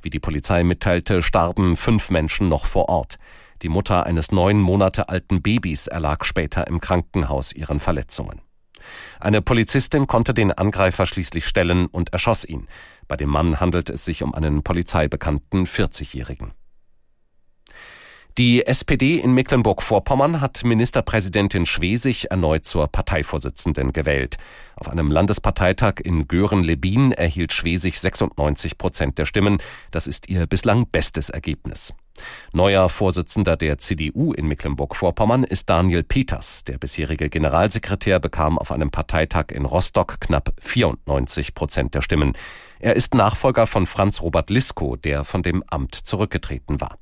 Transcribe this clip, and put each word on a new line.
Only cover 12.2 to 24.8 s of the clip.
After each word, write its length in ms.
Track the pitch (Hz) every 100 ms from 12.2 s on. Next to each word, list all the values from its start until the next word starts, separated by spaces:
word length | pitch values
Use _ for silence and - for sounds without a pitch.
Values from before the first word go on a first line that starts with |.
| - 110 -
ihn. 220 | 76 - - - - -
Bei 120 | 67
dem 100 | 71
Mann 320 | 73 82 76
handelt 300 | 90 85 -
es 120 | -
sich 200 | - 80
um 120 | -
einen 280 | - 78 76
polizeibekannten 1040 | - 92 85 82 76 - - 71 - 95 90
vierzigjährigen. 840 | - 76 - 71 65 64 65 - - - - _ _ _ _ _ _ _ _ _ - - - - - _ -
Die 280 | 123 120
S 200 | - 127
P 120 | - 139
D 220 | 131 170
in 140 | -
Mecklenburg-Vorpommern 1080 | 127 131 131 110 92 - 104 - 135 143 165
hat 220 | 135 -
Ministerpräsidentin 1040 | 123 113 123 127 - 110 95 104 101 98 85
Schwesig 640 | - 87 117 135 120 -
erneut 360 | 92 82 78 -
zur 200 | 85 73
Parteivorsitzenden 1040 | - - 82 73 78 67 - - 71 65
gewählt. 440 | 73 78 69 62 - - - -
Auf 120 | -